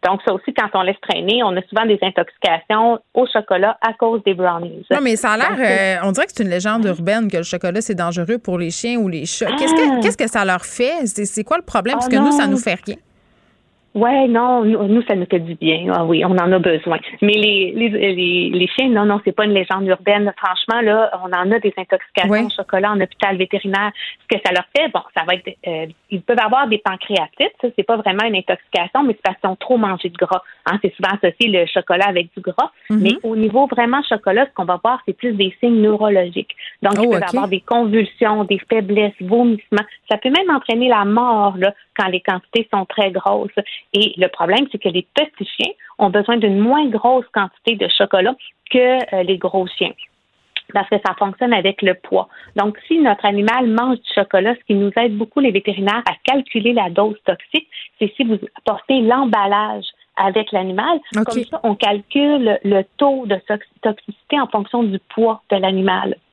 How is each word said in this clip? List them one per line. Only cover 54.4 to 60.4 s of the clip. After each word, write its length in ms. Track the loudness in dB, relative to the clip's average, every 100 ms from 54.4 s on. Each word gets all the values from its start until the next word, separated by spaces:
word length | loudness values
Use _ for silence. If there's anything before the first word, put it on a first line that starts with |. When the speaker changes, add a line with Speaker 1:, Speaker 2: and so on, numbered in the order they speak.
| 2 -2
Speaker 1:
ce 80 | _
qui 80 |
nous 160 | 0 2 2
aide 200 | 0 -2
beaucoup, 240 | -2 0
les 100 | 2
vétérinaires, 500 | 2 -2 -2 -2 0 -2
à 60 | -4
calculer 500 | 0 0 0 -2 0
la 160 | 0 0
dose 260 | 0 0 0
toxique, 420 | -4 -4 -2 -4 -4 -20 -20 _
c'est 140 | -4 -2
si 80 |
vous 120 | -2 -2 -4 -6 -4
portez 340 | -4 0 2
l'emballage 840 | 4 4 2 2 2 2 0 -6 -10 -16 _ -2
avec 360 | 0 0